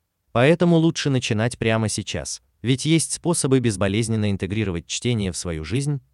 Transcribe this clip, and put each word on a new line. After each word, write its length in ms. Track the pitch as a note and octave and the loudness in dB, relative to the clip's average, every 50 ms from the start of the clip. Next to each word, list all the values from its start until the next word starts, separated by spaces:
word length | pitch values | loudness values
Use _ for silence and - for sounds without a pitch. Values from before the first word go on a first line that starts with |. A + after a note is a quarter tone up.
| _ _ _ _ _ _ _ | _ _ _ _ _ _ _
Поэтому 420 | A#2 B2 D3 E3+ - F3+ F3 E3+ | 4 4 4 4 4 4 4 4
лучше 340 | E3 D#3+ E3 D#3 - - D3 | 6 4 2 0 0 -2 0
начинать 480 | C3+ B2+ - - A#2 G#2 A2 B2 - | 0 0 0 0 0 0 0 -2 -2
прямо 300 | - A2 A2+ A2+ A2+ A2 | -2 0 0 0 2 0
сейчас, 540 | G#2 - - G#2 - - F2 C2 - - - _ _ _ _ | -2 -2 -4 -6 -6 -8 -8 -8 -8 -12 -12 _ _ _ _
ведь 240 | - A2+ C3+ B2+ - | 0 0 0 0 2
есть 280 | D3+ E3 D#3+ - - - | 2 2 2 2 -2 -8
способы 480 | - - E3+ E3+ - - C3+ C3 C3+ | -4 -2 -2 -2 0 2 2 2 4
безболезненно 680 | A#2+ A#2 G2+ F#2 G2+ G2 F#2+ A2 A#2 G#2+ A2+ A2 G#2 G#2 | 4 2 0 2 0 0 2 0 0 0 0 0 0 0
интегрировать 540 | G2 F#2 G#2 E2+ G2+ A2 G#2+ F#2+ F2 E2+ - | -2 -2 -4 -4 -2 -2 -2 -2 -4 -6 -6
чтение 460 | - - - - A#2+ B2 A2 G2 F#2 | -8 -10 -4 -2 -2 -2 0 -2 -4
в 60 | E2 | -4
свою 260 | - - F2+ E2 D#2 D#2 | -6 -6 -6 -6 -6 -6
жизнь, 380 | D2+ G2+ C3+ C#3 D3 D3 C3 - _ | -4 -4 -2 -2 -2 -4 -6 -8 _